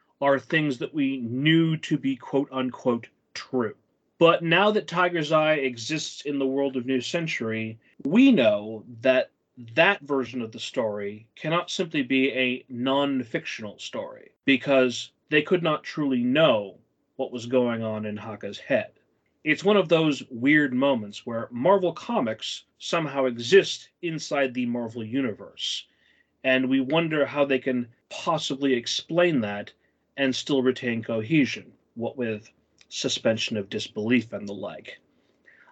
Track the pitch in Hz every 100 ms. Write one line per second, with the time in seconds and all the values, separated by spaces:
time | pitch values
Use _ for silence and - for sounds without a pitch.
0 | _ _ 139 135 - 160 151 120 156 156
1 | 135 135 117 123 151 165 165 156 - 147
2 | 135 131 - 139 143 131 127 - 127 117
3 | 117 _ _ - - 127 110 - _ _
4 | _ - 165 160 165 170 214 208 - 170
5 | 180 175 147 156 156 156 135 117 113 156
6 | - - 147 143 135 135 139 131 123 131
7 | 120 170 160 - 113 110 110 113 _ -
8 | 139 202 277 208 113 104 110 110 110 117
9 | 131 127 - _ _ - 113 117 180 202
10 | 143 139 117 123 113 113 - - 110 104
11 | 101 107 - - 156 170 - - 170 160
12 | 123 135 131 123 127 127 - 123 131 139
13 | 143 135 113 165 - - 107 101 - 120
14 | 98 - - _ - 131 - 135 127 117
15 | - _ _ 151 147 175 165 151 - -
16 | 143 127 123 143 160 110 101 90 _ _
17 | _ - 131 123 117 127 120 113 110 107
18 | 107 107 113 104 104 104 - 123 - _
19 | _ _ _ _ 156 151 185 208 165 165
20 | 160 127 123 120 131 151 139 123 139 123
21 | 104 101 - 117 113 120 156 196 180 160
22 | - 233 117 113 - - - _ - 170
23 | 156 139 131 120 120 190 156 - - _
24 | 170 156 - 143 135 123 120 120 117 120
25 | 107 131 127 101 95 - - - - _
26 | _ _ _ _ 131 131 131 135 131 160
27 | 165 156 135 143 139 131 135 123 120 _
28 | _ - 185 156 - 135 139 123 117 -
29 | - 165 175 143 104 101 104 - _ _
30 | _ - 135 123 - 139 127 123 127 117
31 | 113 113 110 156 120 - - _ _ -
32 | 113 135 113 107 - _ _ _ _ -
33 | 135 - 117 110 - 110 98 107 - 107
34 | 110 123 113 101 101 101 95 76 - -
35 | _ _ _ _ _ _ _